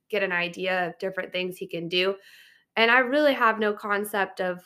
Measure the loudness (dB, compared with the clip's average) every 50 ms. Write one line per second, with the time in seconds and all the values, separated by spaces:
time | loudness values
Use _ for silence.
0 | _ _ -4 -2 -2 0 0 -2 -2 -2 -4 -4 -4 -2 -2 -2 -2 -4 -4 -6
1 | -8 -6 -6 -6 -8 -6 -6 -6 -6 -6 -6 -8 -10 -10 -8 -8 -6 -2 -2 0
2 | 0 0 -2 -4 -8 -20 -20 -20 -20 -20 _ _ _ _ 0 2 4 6 6 4
3 | 4 4 4 4 4 4 4 4 4 2 2 2 0 0 -2 -2 -4 -2 -2 -2
4 | -2 -2 -2 -2 -2 -2 -4 -4 -4 -4 -4 -6 -10